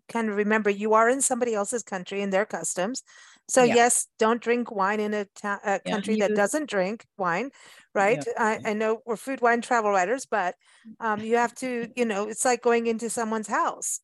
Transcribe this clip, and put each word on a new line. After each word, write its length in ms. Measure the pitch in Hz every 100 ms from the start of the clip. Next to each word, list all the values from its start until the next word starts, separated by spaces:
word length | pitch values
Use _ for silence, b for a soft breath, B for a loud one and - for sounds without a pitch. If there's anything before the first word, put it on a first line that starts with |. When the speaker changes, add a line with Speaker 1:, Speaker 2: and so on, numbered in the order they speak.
| -
Speaker 1:
kind 200 | 233 220
of 60 | 202
remember 340 | 208 220 202
you 240 | 202 214
are 140 | 214 226
in 120 | 269
somebody 340 | - 240 240
else's 280 | 214 202 240
country 400 | - 190 180 196
and 100 | 202
their 140 | 190 214
customs. 560 | - - - 196 262 - b b b -
So 160 | 262
Speaker 2:
Yeah. 120 | 247
Speaker 1:
yes, 340 | 233 240 - - -
don't 220 | 220 233
drink 300 | 226 240 233
wine 280 | 208 190 214
in 120 | 208
a 140 | 208 202 -
ta-, 240 | 208 202
a 140 | 208 196
Speaker 2:
Yeah, 60 | 185
Speaker 1:
country 220 | 208 196
Speaker 2:
you 60 | 214
Speaker 1:
that 140 | 202
doesn't 360 | 208 202 311 294
drink 340 | 202 185 226 - -
wine, 320 | 180 175 269 B B B B
right? 300 | 214 196 247 226
Speaker 2:
Yeah. 60 | 233
Speaker 1:
I, 200 | 214 220
I 80 | 220
know 300 | 208 220 220
we're 120 | 233 208
food, 260 | - 262
wine, 180 | 233 233
travel 300 | - 240 208
writers, 340 | 196 180 269
but, 300 | - 214 180 - B B 226 -
um, 220 | 226 214
you 160 | 220 233
have 180 | 240 -
to, 320 | 262 240 -
you 120 | - 233
know, 200 | 196 214
it's 180 | 220 254
like 160 | 240
going 240 | 240 233 233
into 240 | 226 226
someone's 380 | - 220 226 214
house, 520 | 277 302 - - -